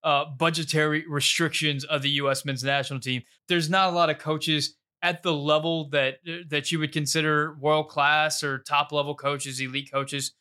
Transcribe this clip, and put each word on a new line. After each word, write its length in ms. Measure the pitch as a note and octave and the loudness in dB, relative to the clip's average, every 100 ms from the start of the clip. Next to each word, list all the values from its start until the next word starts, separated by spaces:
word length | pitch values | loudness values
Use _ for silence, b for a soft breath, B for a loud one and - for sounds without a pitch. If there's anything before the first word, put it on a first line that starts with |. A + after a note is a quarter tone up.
uh, 220 | D#3+ C#3+ | 4 2
budgetary 800 | D3+ C3+ E3 D#3+ D#3 D#3 D3+ D3+ D#3 | 2 0 0 2 0 2 2 0 -2
restrictions 760 | D3 C#3 - E3 - D3+ C#3 | 0 0 2 0 0 0 -2
of 160 | C#3 D3+ | -2 -2
the 100 | C#3+ | 0
U 200 | C#3+ C#3 | 0 0
S 160 | C3+ C#3 | 0 -2
men's 180 | C3 | -4
national 360 | C3 C#3 C3+ C3+ | 0 0 0 -6
team. 220 | B2 B2+ - b _ | -4 -6 -6 b _
There's 220 | F3+ D#3 | 0 2
not 240 | F#3+ F#3+ | 4 4
a 40 | F3 | 4
lot 120 | E3 | 2
of 100 | D3+ | 2
coaches 560 | D#3 D#3 D#3 D#3 C#3 - _ _ | -2 -2 0 0 0 -6 _ _
at 200 | F3 F3 | -2 0
the 100 | F#3 | 0
level 580 | D#3 C#3+ D3+ D#3+ E3 D3 | 0 2 2 2 -2 0
that, 280 | D3 C3 C3 E3+ E3+ F3 | 0 0 -2 -10 -12 -4
that 240 | D3 C#3+ | -4 -2
you 60 | E3 | -2
would 120 | D3+ | -2
consider 640 | D#3 D3 D#3+ D#3 D3+ D#3 D3+ | -2 -2 0 2 2 0 -2
world-class 840 | C#3 D3+ D#3 - C#3+ D3+ D#3 D3+ | 2 2 0 0 2 4 2 0
or 160 | D3 C3+ | -4 -6
top-level 560 | - D3 D3 D3 C#3+ | -2 -2 0 -2 -2
coaches, 460 | C#3+ C#3 C#3+ C#3 B2+ | -2 -4 -4 -6 -6
elite 320 | C3 C3+ C#3 | -6 -6 -6
coaches 400 | C#3 C#3 C#3 C3+ _ | -6 -4 -4 -6 _